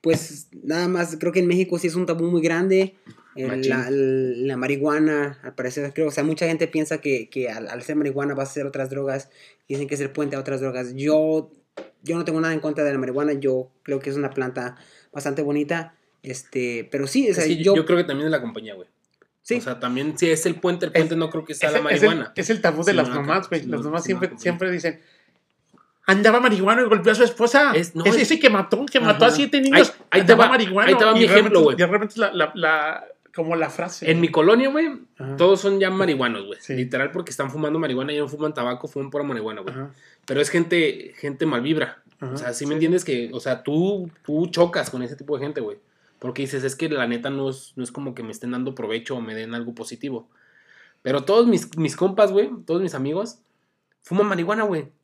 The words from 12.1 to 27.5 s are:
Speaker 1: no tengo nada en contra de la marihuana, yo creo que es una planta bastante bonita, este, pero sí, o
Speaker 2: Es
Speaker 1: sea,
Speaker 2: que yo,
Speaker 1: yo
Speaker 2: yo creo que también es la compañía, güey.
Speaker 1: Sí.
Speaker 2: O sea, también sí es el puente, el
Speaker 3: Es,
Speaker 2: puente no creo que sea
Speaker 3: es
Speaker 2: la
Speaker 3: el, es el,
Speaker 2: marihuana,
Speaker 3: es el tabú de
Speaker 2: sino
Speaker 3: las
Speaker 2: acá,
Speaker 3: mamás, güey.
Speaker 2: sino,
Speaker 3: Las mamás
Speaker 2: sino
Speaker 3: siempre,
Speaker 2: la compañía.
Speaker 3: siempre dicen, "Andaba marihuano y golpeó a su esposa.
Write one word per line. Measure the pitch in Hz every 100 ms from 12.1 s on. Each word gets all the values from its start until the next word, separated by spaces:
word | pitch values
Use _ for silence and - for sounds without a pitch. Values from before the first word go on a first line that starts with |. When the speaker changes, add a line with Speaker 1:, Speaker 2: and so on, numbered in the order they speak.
| 170
Speaker 1:
no |
tengo | 170 160
nada | 160
en | 160
contra | 156 151
de | 147
la | 139
marihuana, | 127 127 147
yo | 143 135 131 127 _
creo | - 139
que | 135
es | 139
una | 139
planta | 139 127 127 123 123 - _ _
bastante | 147 143 151
bonita, | 143 147 147 135 131 _ _ _
este, | - 127 - 131 123 117 107
pero | 143 139
sí, | 262 254
o |
Speaker 2:
Es | 175
Speaker 1:
sea, | 156
Speaker 2:
que | 160
yo, | 175
Speaker 1:
yo | 196
Speaker 2:
yo | 160
creo | 175
que |
también | 170 139 156
es |
la | 156
compañía, | 117 110 110
güey. | 98 90 _ _ _ _ _
Speaker 1:
Sí. | - 247
Speaker 2:
O |
sea, | 135 123
también | 127 127 147 151
sí | 170
es | 156 180
el |
puente, | 170 180 175 175
el |
Speaker 3:
Es, | 165
Speaker 2:
puente | 160 165
no | 160
creo | 160
que | 156
sea | 147 151
Speaker 3:
es |
Speaker 2:
la | 151
Speaker 3:
el, | 147 147
es |
el, | 143
Speaker 2:
marihuana, | 165 117 -
Speaker 3:
es | 185
el | 220
tabú | 180 156
de | 175
Speaker 2:
sino | 185
Speaker 3:
las | 143
Speaker 2:
acá, | 147
Speaker 3:
mamás, | 143 180 -
güey. | 165
Speaker 2:
sino, | 131 143
Speaker 3:
Las |
mamás | 147 160
Speaker 2:
sino | 175 185
Speaker 3:
siempre, | 180
Speaker 2:
la |
compañía. | -
Speaker 3:
siempre | 180 170 185
dicen, | 175 170 160 _ _ _ _ _ _ _ _ _ _ -
"Andaba | 196 208 240
marihuano | 247 208 196 226
y | 240
golpeó | 208 175
a |
su | 214
esposa. | 240 240 233